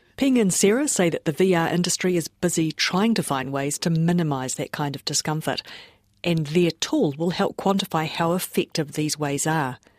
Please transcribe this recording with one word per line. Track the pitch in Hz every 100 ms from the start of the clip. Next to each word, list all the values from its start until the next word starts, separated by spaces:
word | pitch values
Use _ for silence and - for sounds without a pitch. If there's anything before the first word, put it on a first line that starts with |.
| _ -
Ping | 277 247
and | 196
Sarah | - 196 233 294
say | - 175
that | 156 -
the |
V | 151 190
R | 170 165
industry | 170 180 - 185 175
is | 147
busy | - 180 165 160
trying | - - 180 220 214
to |
find | - 135 131
ways | 139 139 -
to | 180
minimise | 165 165 175 160 135 127 -
that | -
kind | - 143 139
of | -
discomfort, | 147 - 156 151 - - - - _ _ _
and | 175 165 143
their | 165 175
tool | - - 311 180 139
will | 170
help | - 196 -
quantify | 190 196 190 165 156
how | - 165
effective | 180 - - - - 147
these | 151 151 147
ways | 147 143 160
are. | 160 135 123 _